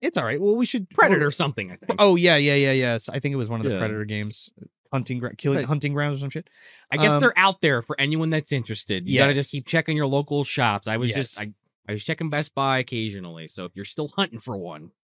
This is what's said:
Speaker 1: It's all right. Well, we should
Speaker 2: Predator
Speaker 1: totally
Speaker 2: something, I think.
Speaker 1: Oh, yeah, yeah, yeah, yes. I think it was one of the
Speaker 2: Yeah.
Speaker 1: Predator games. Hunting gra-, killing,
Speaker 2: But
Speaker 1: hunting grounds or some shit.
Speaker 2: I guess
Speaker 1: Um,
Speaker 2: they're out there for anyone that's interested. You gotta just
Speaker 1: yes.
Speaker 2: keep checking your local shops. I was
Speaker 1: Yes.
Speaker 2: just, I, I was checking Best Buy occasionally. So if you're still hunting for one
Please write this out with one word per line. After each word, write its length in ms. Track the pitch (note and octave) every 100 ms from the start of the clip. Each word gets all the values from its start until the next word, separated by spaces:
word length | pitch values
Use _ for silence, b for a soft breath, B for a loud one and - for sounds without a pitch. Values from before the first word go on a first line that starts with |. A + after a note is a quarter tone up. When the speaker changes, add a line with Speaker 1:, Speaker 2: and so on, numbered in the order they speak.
Speaker 1:
It's 160 | C#4 A#3
all 80 |
right. 160 | A2+ D3
Well, 160 | G3+ A3+
we 80 |
should 240 | A#3+ A#3 F#3+
Speaker 2:
Predator 300 | - C#4+ E3
Speaker 1:
totally 120 | D3
Speaker 2:
something, 380 | - C#3+ A2+ F#2
I 60 | F2+
think. 240 | - F#3+
Speaker 1:
Oh, 160 | G3+ F3
yeah, 200 | F3 D3+
yeah, 180 | C#3+
yeah, 180 | C#3+ C#3
yes. 360 | C3+ B2 A#2 -
I 80 | C#3
think 140 | C#3+
it 20 | C#3
was 120 | A2+
one 100 | A#2
of 40 | A2
the 60 |
Speaker 2:
Yeah. 40 | G2
Speaker 1:
Predator 260 | A2 G#2+ G#2
games. 440 | G#2+ G#2 - - _ - _ -
Hunting 260 | C3+ A2 B2
gra-, 160 | A#2+ -
killing, 220 | C#3+ C#3
Speaker 2:
But 60 | B2+
Speaker 1:
hunting 260 | D3 C#3+
grounds 200 | C#3+ D3
or 60 | C#3
some 100 | C#3
shit. 180 | D#3 - b b b b
Speaker 2:
I 40 | D3+
guess 140 | D#3
Speaker 1:
Um, 80 | D3
Speaker 2:
they're 160 | B3+ -
out 240 | F#3+ F#3
there 220 | D#3+ B2
for 140 | - C#3+
anyone 300 | C#3 D#3+ D#3+
that's 220 | D#3 D3+
interested. 540 | C#3 A2+ G#2+ - F#2+ F#2
You 100 | C3+
gotta 160 | C#3
just 180 | C#3 C#3
Speaker 1:
yes. 80 | C#3+
Speaker 2:
keep 40 | -
checking 300 | E3 D#3 D3+
your 100 | C#3
local 380 | C#3 C#3+ D3
shops. 420 | C#3 - A#2 G2+ A2
I 100 | A2+
was 140 | B2
Speaker 1:
Yes. 60 | G#2+ B2
Speaker 2:
just, 60 | -
I, 120 | G#2+ - _ _ -
I 40 |
was 120 | G#2+
checking 260 | - D#3 D#3+
Best 240 | D3 D3+
Buy 240 | - C3+ C3
occasionally. 720 | B2 A#2+ A2 G2 F2 E2 D#2+
So 160 | -
if 80 | F2+
you're 100 | F#2+
still 220 | F#2+ - D3+
hunting 240 | - F#3+ A2
for 180 | C3 G2+
one 360 | F2 D2+ E2+ _